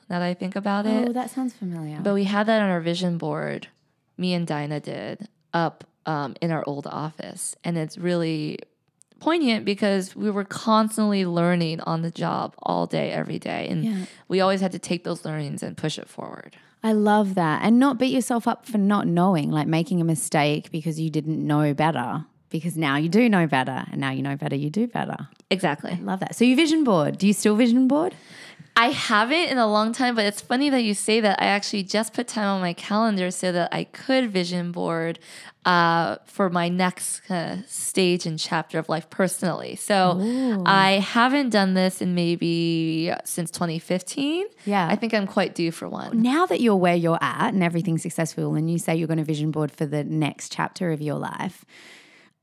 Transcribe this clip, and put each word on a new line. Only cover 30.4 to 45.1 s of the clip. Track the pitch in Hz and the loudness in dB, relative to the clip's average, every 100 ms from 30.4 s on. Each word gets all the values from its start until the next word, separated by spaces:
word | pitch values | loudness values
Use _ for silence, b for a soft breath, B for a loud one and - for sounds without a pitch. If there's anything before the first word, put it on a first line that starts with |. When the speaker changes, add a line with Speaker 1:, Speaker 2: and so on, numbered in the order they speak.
Speaker 1:
funny | - 247 294 | -2 0 2
that | 269 | 2
you | 226 202 | 2 0
say | - 220 | 0 2
that. | 214 196 | 4 2
I | 196 | 2
actually | 202 - 208 | 2 0 -4
just | 190 208 220 | -2 -2 -2
put | - 254 | -4 -6
time | - 202 | -2 -2
on | 196 | 0
my | 180 | -2
calendar | 170 - 202 226 196 180 | -4 -2 0 2 2 -2
so | 180 185 | -2 -2
that | 175 170 | 0 0
I | - | -2
could | - - - 262 247 | -6 -8 0 0 2
vision | 190 175 180 175 | 0 -2 -2 -4
board, | 175 180 165 165 165 B B B - | -4 -2 -2 -4 -6 B B B -4
uh, | - 175 170 165 160 104 - | 2 4 6 4 0 -4 -8
for | - 196 | -2 0
my | 175 170 | 0 0
next, | 180 185 - - - - | 2 0 -2 -8 -8 -6
uh, | 180 156 180 214 | -6 -4 -8 -10
stage | - - - 185 175 175 | -10 -4 0 2 2 -2
and | 160 | -6
chapter | - 165 156 165 | -4 -4 -2 -6
of | 160 | -4
life | 160 - | -4 -4
personally. | - 185 - 185 - 64 196 | -2 -2 0 -4 -4 -8 -10
So | - 202 185 180 | 0 4 4 2
Speaker 2:
Ooh. | 208 247 262 208 180 | 0 0 0 2 4
Speaker 1:
I | 196 190 | 6 6
haven't | 196 190 233 247 277 262 | 4 2 2 4 2 2
done | 208 196 185 | 2 4 4
this | 185 185 | 2 0
in | 185 175 | -2 0
maybe | 170 170 170 170 170 165 160 160 165 - | 0 0 0 0 0 0 0 -2 -2 -4
since | - - 165 | -6 -6 -6
twenty | - 175 160 | -4 -4 -4
fifteen. | - 185 - - 285 330 415 - - | -4 -4 -4 -4 -2 -2 -4 -8 -2
Speaker 2:
Yeah. | 202 165 | 2 2
Speaker 1:
I | 214 | 0
think | 226 | 0